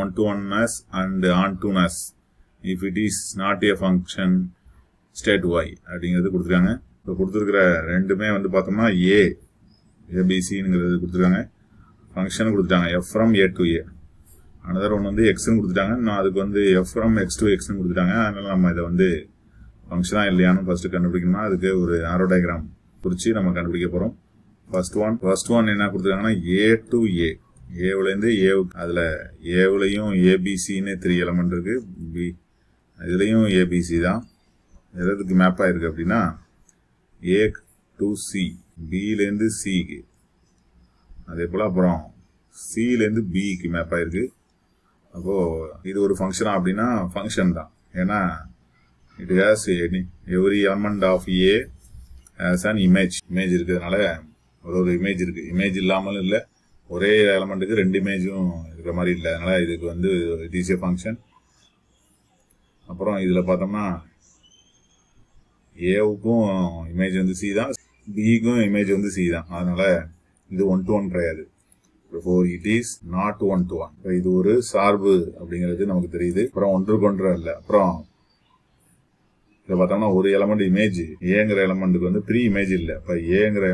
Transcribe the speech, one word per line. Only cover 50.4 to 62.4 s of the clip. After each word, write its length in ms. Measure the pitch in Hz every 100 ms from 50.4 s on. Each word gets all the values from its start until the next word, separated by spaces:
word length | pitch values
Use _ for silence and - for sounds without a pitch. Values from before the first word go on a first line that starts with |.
| 95 101 98
element 340 | 98 104 104 95
of 160 | 92 90 92 92
A 40 | 107 - - - - - - - - 90
has 200 | 90 104
an 80 | 110 92
image. 300 | 92 90 - -
Image 240 | 90 92 90
இருக்கிறதுனால 380 | 87 87 85 98 98 80 - _ _ _
ஒரு 120 | 87 90
ஒரு 100 | 90 87
image 240 | 95 92 90
இருக்கு. 180 | 80 73
Image 260 | 87 101 95 92
இல்லாமலும் 400 | 95 98 101 92
இல்ல, 120 | 92 - _ _ _ _
ஒரே 240 | 87 98 107 101 95
எலிமெண்ட்டுக்கு 440 | 95 95 95 107
ரெண்டு 160 | 92 95
இமேஜும் 480 | 98 98 92 95 90 82 -
இருக்கிற 200 | 82 82 87
மாதிரி 140 | 87 87
இல்ல. 100 | 82 82
அதனால 220 | 87 92 85
இதுக்கு 220 | 82 85
வந்து 180 | 85 92 90 85 82 82
it 60 | 90
is 80 | 90 92
a 60 | 92
function. 320 | 90 110 117 _ _ _ _ _ _ _ _ _ _ _ _